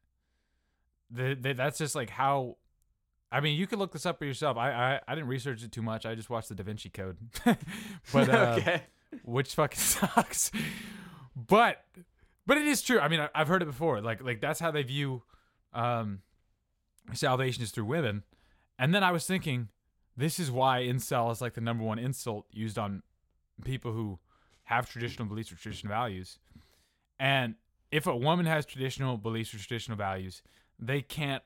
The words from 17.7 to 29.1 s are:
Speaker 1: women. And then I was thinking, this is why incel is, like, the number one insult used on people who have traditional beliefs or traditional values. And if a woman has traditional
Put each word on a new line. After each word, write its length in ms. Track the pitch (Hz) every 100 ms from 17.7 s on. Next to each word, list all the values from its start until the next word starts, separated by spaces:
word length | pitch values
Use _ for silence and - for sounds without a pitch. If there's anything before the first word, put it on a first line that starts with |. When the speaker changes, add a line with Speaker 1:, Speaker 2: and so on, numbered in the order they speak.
| - 107
Speaker 1:
women. 380 | 165 127 104 - _ _ _ _ -
And 120 | 131
then 120 | 196
I 80 | 185
was 160 | 170 -
thinking, 420 | 185 151 123 110 _ _ _ _ -
this 220 | 156 165
is 100 | 151
why 320 | 123 131 127
incel 500 | 123 123 - 131 117
is, 100 | 113
like, 120 | 123
the 80 | 117
number 220 | 113 117
one 160 | 110 110
insult 480 | 127 127 123 107 -
used 300 | 104 110 104
on 240 | 104 95 - _ _ _ _ -
people 280 | 120 131 120
who 260 | 110 107 95 _ _ _ _
have 260 | - 117 123
traditional 380 | 117 117 - 107
beliefs 240 | 104 110
or 60 | 85
traditional 360 | 107 95 104
values. 460 | 107 123 92 92 - _ - - _ _ _ _ -
And 340 | 135 135 120 110 _ _ _
if 160 | 156 175
a 100 | 123
woman 300 | 139 175 165
has 180 | 156 -
traditional 520 | 131 131 127 131